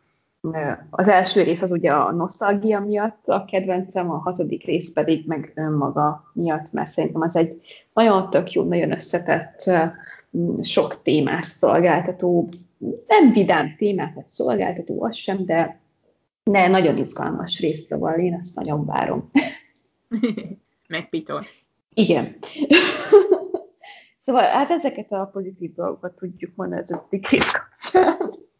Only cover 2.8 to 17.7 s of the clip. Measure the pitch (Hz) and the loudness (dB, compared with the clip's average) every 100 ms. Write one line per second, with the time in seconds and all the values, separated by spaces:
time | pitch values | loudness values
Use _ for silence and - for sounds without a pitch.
2.8 | 202 208 220 - - 196 196 190 190 180 | -2 -2 -4 -6 -2 -2 -2 -4 -2 -4
3.8 | 185 185 175 156 180 180 156 170 - 170 | -4 -6 -4 -4 -6 -4 -6 -6 -4 -4
4.8 | 180 - 156 156 160 156 - - 156 151 | -2 -2 0 0 -2 -8 -8 -8 -4 -2
5.8 | 139 151 151 151 _ - 170 156 160 156 | -2 0 -2 -2 _ -6 -4 -4 -6 -8
6.8 | 151 - 156 165 165 170 165 - - - | -6 -4 -4 -2 0 2 0 -2 -20 -20
7.8 | _ 220 226 190 185 185 180 175 170 175 | _ 2 4 4 2 -2 0 -2 0 0
8.8 | 151 160 - 170 170 165 - - - 170 | 0 -4 -4 -4 -2 -2 -4 -6 0 2
9.8 | 165 - - - _ 170 170 - - - | 2 -4 -20 -20 _ -4 -2 -4 -2 0
10.8 | - - - 151 135 165 - - 120 156 | 0 -2 0 2 2 -2 -6 0 2 4
11.8 | 175 156 180 180 180 175 - - - _ | 4 2 0 -2 0 2 0 -8 -20 _
12.8 | - - - 427 262 208 180 165 143 - | -10 -10 2 6 8 6 4 2 0 -2
13.8 | 208 190 151 139 - - 254 214 180 175 | -2 0 -4 -10 -18 -4 -2 0 -2 -4
14.8 | - - 226 - - 196 170 165 160 - | -8 -6 -6 -6 -6 -6 0 0 0 -6
15.8 | _ _ _ _ _ _ - 202 180 190 | _ _ _ _ _ _ 0 4 4 4
16.8 | 160 - - - - - 170 - 160 | 4 2 -4 -6 -6 -6 -6 -4 -2